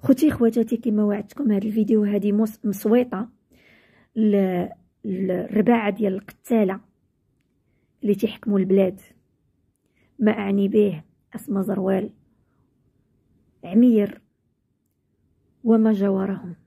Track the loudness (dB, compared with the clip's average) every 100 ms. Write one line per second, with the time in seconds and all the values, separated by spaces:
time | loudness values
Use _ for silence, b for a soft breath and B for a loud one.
0 | 2 2 2 2 0 0 -2 -2 -2 0
1 | 0 -2 -8 -6 -2 0 -2 -2 0 2
2 | 2 0 0 0 -2 -4 -6 -4 0 0
3 | 0 -6 -10 _ _ b b b b b
4 | b -2 0 2 0 -2 -4 -10 _ _
5 | -8 -6 -4 -4 -2 0 2 2 0 -2
6 | -2 -4 -10 -20 -2 0 0 -2 _ _
7 | _ _ _ _ _ _ _ _ _ _
8 | -2 0 -2 -6 -4 -2 2 2 2 -2
9 | -18 _ _ _ _ _ _ _ _ _
10 | _ _ 0 0 -2 0 2 2 2 0
11 | -14 _ _ -18 -6 -4 -2 -4 -2 -2
12 | -4 _ _ _ _ _ _ _ _ _
13 | _ _ _ _ _ _ -2 4 4 4
14 | 0 -6 _ _ _ _ _ _ _ _
15 | _ _ _ _ _ _ 2 4 4 2
16 | 0 0 -2 -6 -10 -16